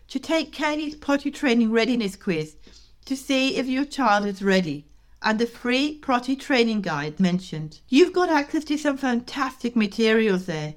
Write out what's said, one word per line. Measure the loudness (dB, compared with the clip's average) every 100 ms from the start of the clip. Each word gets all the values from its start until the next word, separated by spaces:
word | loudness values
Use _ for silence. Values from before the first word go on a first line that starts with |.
| -12
to | -10
take | -4 -2 -4
Kelly's | -4 -4 -4 -6 -8
potty | -2 -2 -2
training | -4 0 2 2
readiness | 2 2 0 -2 -4
quiz | -4 -4 -6 -12 -20 -20 -20 -20 -10
to | -8
see | -2 0 2 0
if | -2
your | -2
child | -4 0 2 2 0
is | -2
ready, | 2 2 2 -6 -12 -20 -20 -6
and | -2 0
the | -2
free | -2 -2 0 0 -4
potty | -2 0 0 -6
training | 0 2 2 0
guide | -2 -4 -6 0
mentioned. | 2 2 -4 -10 -10 -14 2
You've | 6 6
got | 4 2
access | 2 0 -4
to | -2 -2
some | 0 -2
fantastic | 0 -2 -4 -6 -6 -4 -2 0
materials | 0 2 4 4 4 2 -2
there | -6 -6